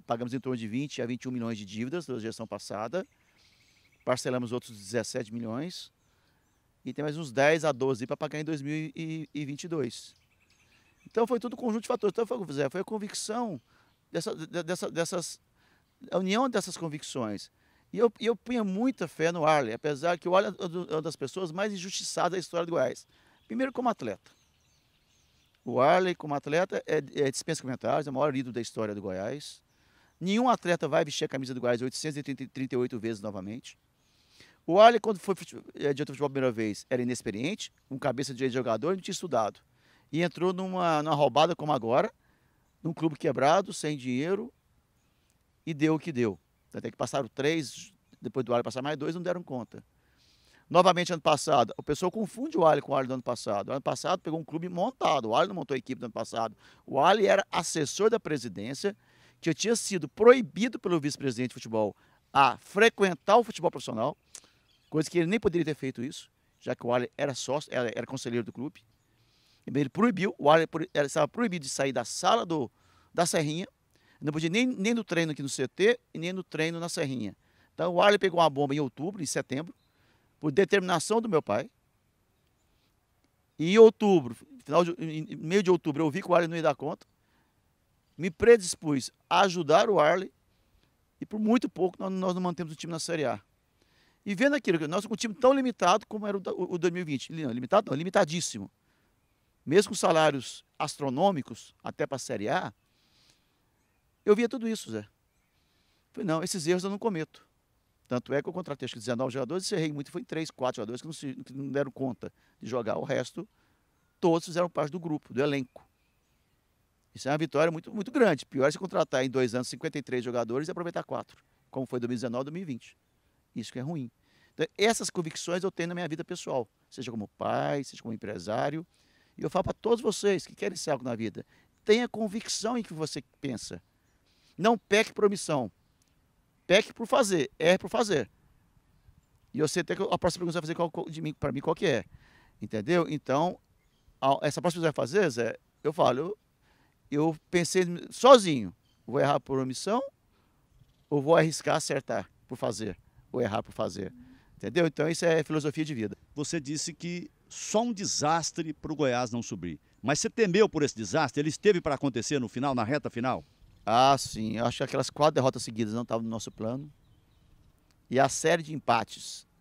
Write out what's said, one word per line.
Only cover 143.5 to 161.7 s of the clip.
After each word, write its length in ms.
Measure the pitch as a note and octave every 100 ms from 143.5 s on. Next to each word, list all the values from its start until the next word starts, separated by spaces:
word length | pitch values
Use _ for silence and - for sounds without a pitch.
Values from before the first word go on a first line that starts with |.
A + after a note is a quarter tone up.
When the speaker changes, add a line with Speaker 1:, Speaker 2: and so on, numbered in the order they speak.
| - _ _ _ _ _ _
Speaker 1:
a, 200 | C3+ C#3
essa 180 | D3+ D3+
próxima 220 | F3 E3
pergunta 180 | E3 -
vai 80 | B2
fazer, 220 | F#3 F3+
Zé, 280 | A#2 A2+ - _ _
eu 100 | D3
falo, 260 | D#3+ C#3 B2+
eu, 180 | E3 - _ _ _ _ _ _ _
eu 280 | C#3+ D#3+ D#3 -
pensei 340 | F3+ E3+ F#3 F3+ F3 -
sozinho, 680 | - A#3+ C4 F#3+ C#3 F#2+ - _ _ -
vou 140 | B2
errar 200 | C#3 C#3+
por 200 | - C3+
omissão 420 | C3 B2+ - A#3 C#4 - _ _ _ _ _ _ _ _ _
ou 120 | D3
vou 160 | C#3 E3
arriscar 380 | D#3+ D3+ - D3+
acertar 520 | - C#3+ - A2+ F#2 _ _
por 100 | B2
fazer, 400 | B2 A2 A2 F2 _ _ _
ou 80 | B2+
errar 240 | A#2 G#2+
por 80 | A2
fazer? 400 | - G#2+ F2+ F#2 - - - _ -
Entendeu? 300 | G2+ B2+ E3
Então, 200 | D3+ D#3
isso 160 | E3
é 200 | E3+ E3
filosofia 420 | - D#3 D3 D3 D#3
de 80 |
vida. 240 | C3 G#2 G2+ _
Speaker 2:
Você 260 | - D3 E3+
disse 340 | C3 D3+ -
que 380 | D#3+ E3+ F3 - _ _
só 340 | - - G#3
um 100 | A#3+
desastre 800 | G3 E3 - D3 E3 D3+ - D#3+
pro 200 | D3 D3+
Goiás 380 | D3 C#3 A#2+ B2
não 100 | A#2+
subir. 380 | A2+ G2+ E2+ D2+ _ _
Mas 180 | G#2+ D3+
você 100 | A3+
temeu 380 | - G#3+ F3+ G#3
por 160 | D#3
esse 120 | C#3+ -
desastre? 440 | G#2 C3+ C#3+ -
Ele 100 | D3+
esteve 300 | - G3+